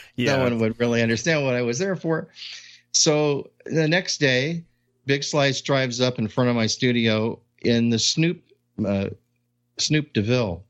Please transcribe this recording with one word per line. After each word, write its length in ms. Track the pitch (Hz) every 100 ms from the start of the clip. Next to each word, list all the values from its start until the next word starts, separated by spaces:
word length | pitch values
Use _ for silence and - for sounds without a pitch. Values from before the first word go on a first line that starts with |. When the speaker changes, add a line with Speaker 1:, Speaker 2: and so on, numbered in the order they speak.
| - -
Speaker 1:
Yeah. 200 | 123 135
Speaker 2:
no 60 |
one 160 | 127 117
would 200 | 110 113
really 220 | 120 117
understand 440 | 113 113 170 156 135
what 100 | 123
I 60 |
was 180 | 120 120
there 160 | 196 185
for. 320 | 165 160 165 - - - - - _
So 600 | - 165 151 151 139 - _ -
the 220 | 156 156
next 320 | 175 180 -
day, 440 | 147 127 143 170 - _ _ _ -
Big 180 | 139
Slice 380 | 143 156 139 131
drives 400 | - 139 131 120
up 180 | 127 123
in 80 | 110
front 220 | - 123
of 60 | 120
my 120 | 110
studio 720 | - 127 120 113 110 113 - _ _
in 280 | - 117 117
the 100 | 113
Snoop, 420 | - - 165 175 _ _ _ - 104
uh, 240 | 98 98 101 _ _ _ _ _ -
Snoop 340 | - 151 147
DeVille. 500 | - 104 127 107 85